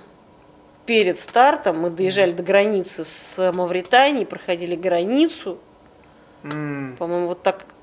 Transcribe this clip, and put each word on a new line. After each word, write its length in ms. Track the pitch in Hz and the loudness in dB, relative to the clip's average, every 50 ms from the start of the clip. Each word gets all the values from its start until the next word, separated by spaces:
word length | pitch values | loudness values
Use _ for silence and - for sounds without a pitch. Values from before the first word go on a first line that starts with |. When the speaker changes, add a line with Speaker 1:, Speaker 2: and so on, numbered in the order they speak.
| - - - _ _ _ _ _ _ _ _ _ _ - _ _ - | -18 -20 -20 _ _ _ _ _ _ _ _ _ _ -20 _ _ -4
Speaker 1:
перед 340 | - 233 220 202 180 170 - | 2 2 4 4 2 0 -2
стартом. 600 | - - - 233 254 285 320 294 - 202 160 160 | -6 0 4 6 6 6 6 2 0 -2 0 0
Мы 100 | 170 175 | -2 -4
доезжали 400 | 165 165 185 185 185 202 190 175 | -2 -2 -2 0 2 2 2 2
Speaker 2:
Мгм. 60 | 170 175 | 2 -2
Speaker 1:
до 40 | |
границы 600 | 175 196 196 202 202 220 214 190 180 - - - 156 | -2 2 4 4 4 4 0 -2 -2 -4 -8 -8 -8
с 480 | - - - - - - 190 185 185 | -8 -8 -8 -8 -8 -4 -2 -2 0
Мавританией, 760 | 170 180 180 170 180 180 180 - 254 247 269 294 285 247 190 | 0 0 -2 -2 -2 -4 -2 2 4 4 6 4 2 0 -4
проходили 480 | - - - - - 180 170 175 170 175 | -6 -8 -12 -4 -4 -4 -4 -2 -6 -6
границу. 840 | 160 180 185 175 170 175 208 254 285 330 320 - - - 202 170 - - _ _ _ _ - _ _ _ - _ _ - _ _ - | -2 -2 0 0 0 0 0 2 2 2 2 0 -6 -10 -10 -12 -12 -14 _ _ _ _ -20 _ _ _ -20 _ _ -20 _ _ -16
Speaker 2:
М. 540 | - 147 147 151 151 147 143 139 135 131 127 - | -12 -10 -8 -6 -6 -6 -6 -8 -8 -10 -10 -8
Speaker 1:
По-моему, 300 | 170 170 175 175 175 170 | -6 -4 -2 -2 -2 -4
вот 140 | 180 - | -4 -2
так, 240 | - 196 185 - - - - - | -2 -2 -2 -2 -10 -20 -20 -14